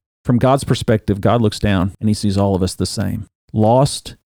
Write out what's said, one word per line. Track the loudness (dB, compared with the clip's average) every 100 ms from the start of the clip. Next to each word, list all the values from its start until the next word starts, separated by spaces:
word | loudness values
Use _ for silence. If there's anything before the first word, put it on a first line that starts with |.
| _ _
From | -2 0
God's | 2 2
perspective, | 0 -2 0 -2 0 0
God | 2 2
looks | 0 0
down | -2 0 -2 -2
and | -4
he |
sees | -2 -2 0
all | 0 0
of |
us | -2 -4
the | -6
same. | -4 -4 -6 -10 _ _
Lost, | 0 2 4 2 -2 -14 -20 _ -6